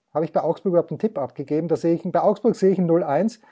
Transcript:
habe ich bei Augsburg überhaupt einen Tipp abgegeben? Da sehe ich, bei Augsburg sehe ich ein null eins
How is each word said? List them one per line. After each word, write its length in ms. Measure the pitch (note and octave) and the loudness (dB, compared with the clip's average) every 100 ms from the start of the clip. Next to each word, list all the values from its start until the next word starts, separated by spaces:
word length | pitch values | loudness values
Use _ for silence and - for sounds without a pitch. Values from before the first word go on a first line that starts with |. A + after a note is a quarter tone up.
| _ | _
habe 120 | D3+ D#3+ | -4 -2
ich 80 | |
bei 80 | F3+ | -2
Augsburg 300 | D3+ E3 G3 | -2 -2 0
überhaupt 180 | E3+ - | 0 0
einen 80 | D3+ | -2
Tipp 220 | A3 D#3 | -4 -4
abgegeben? 480 | C3 - C#3 D3+ D#3+ | -8 -8 -4 -2 -2
Da 80 | D#3 | -2
sehe 180 | E3+ | 0
ich, 80 | E3+ | -2
bei 160 | F3+ E3 | -2 0
Augsburg 360 | F3 G#3+ A#3+ - | 2 2 0 2
sehe 160 | F#3+ | 2
ich 80 | F#3+ | 2
ein 80 | E3+ | 2
null 160 | E3+ | 2
eins 360 | D#3+ C#3+ A3 - _ | 2 0 0 -4 _